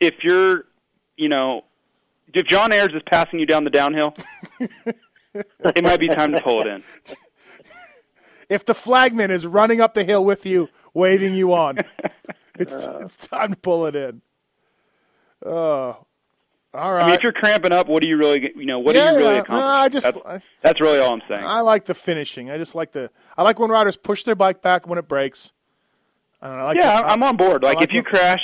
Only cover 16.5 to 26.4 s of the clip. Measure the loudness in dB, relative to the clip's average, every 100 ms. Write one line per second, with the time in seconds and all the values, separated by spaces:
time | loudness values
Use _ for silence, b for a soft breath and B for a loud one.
16.5 | _ _ -8 -2 2 4 4 0 0 2
17.5 | 2 2 2 2 0 0 2 2 2 -2
18.5 | -8 -8 -2 2 4 4 4 2 0 -2
19.5 | -2 0 2 2 0 -2 -4 -8 -16 -18
20.5 | _ 0 2 2 2 2 -2 -8 -8 -4
21.5 | 0 2 2 0 -8 -6 -6 -8 -12 -12
22.5 | -10 -10 -8 -8 -10 -12 _ b b 2
23.5 | 2 2 2 2 -2 -6 -4 -2 2 2
24.5 | 0 0 0 -2 -8 -4 -2 -4 -6 -18
25.5 | _ _ _ _ _ _ _ _ _